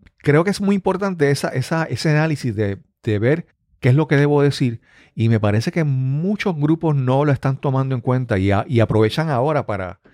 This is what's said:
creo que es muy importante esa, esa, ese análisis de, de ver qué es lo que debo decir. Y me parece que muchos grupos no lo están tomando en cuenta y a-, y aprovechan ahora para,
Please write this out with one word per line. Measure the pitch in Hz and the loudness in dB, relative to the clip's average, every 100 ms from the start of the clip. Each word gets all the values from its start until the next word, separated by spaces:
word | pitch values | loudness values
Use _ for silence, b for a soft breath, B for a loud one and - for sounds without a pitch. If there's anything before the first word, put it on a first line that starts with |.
| _ _ | _ _
creo | - 147 | 2 2
que | 180 | 2
es | 196 | 0
muy | 196 | 0
importante | 202 190 190 196 175 143 | 0 0 -2 -2 0 0
esa, | 139 170 | 0 -2
esa, | - 123 165 | -4 -4 -4
ese | 160 117 165 | -4 -2 0
análisis | 151 160 147 123 | 2 0 -2 -4
de, | 104 104 98 - _ | -2 -2 -4 -12 _
de | - 104 | -4 0
ver | 117 165 - _ _ _ | 2 0 -4 _ _ _
qué | 127 | 2
es | |
lo | 135 156 | 2 4
que | 143 | 2
debo | 147 147 | 4 4
decir. | 143 - 127 113 b b b | 2 0 -2 -4 b b b
Y | - 113 | -2 0
me | 113 | 2
parece | 104 104 180 | 2 0 -2
que | 170 | -2
muchos | 151 131 131 143 185 208 208 160 | -2 0 -2 -2 -2 -2 -2 0
grupos | 147 160 165 143 | 0 0 0 0
no | 127 131 | 2 2
lo | 147 | 2
están | 135 135 131 | 0 -2 -2
tomando | 147 131 135 | -2 -2 -2
en | 131 | -4
cuenta | 127 127 123 98 | -2 -2 0 0
y | 98 | 2
a-, | 98 110 | 0 0
y | 113 | 0
aprovechan | 107 107 110 - 160 | 2 2 2 0 -2
ahora | 123 143 151 110 | 0 0 -2 -4
para, | 101 90 85 B | -6 -8 -12 B